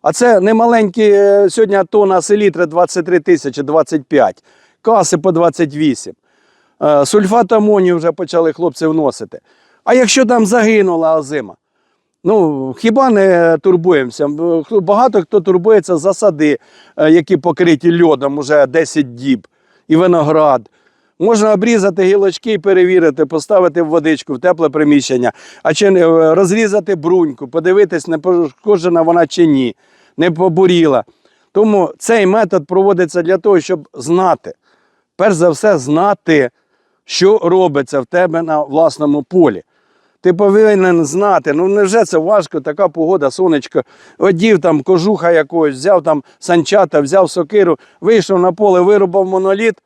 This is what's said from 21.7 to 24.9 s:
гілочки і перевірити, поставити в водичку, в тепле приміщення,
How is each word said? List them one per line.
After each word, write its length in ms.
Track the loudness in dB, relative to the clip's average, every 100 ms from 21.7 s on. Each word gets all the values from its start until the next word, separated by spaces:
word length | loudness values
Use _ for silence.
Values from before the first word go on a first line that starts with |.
| 0 0 0
гілочки 480 | 0 2 0 -4 -6
і 60 | -4
перевірити, 680 | 0 0 2 2 0 0 -4
поставити 560 | -4 0 0 2 0
в 40 | -2
водичку, 480 | -2 -2 -4 -6
в 40 | -4
тепле 280 | -2 0 -2
приміщення, 640 | 0 2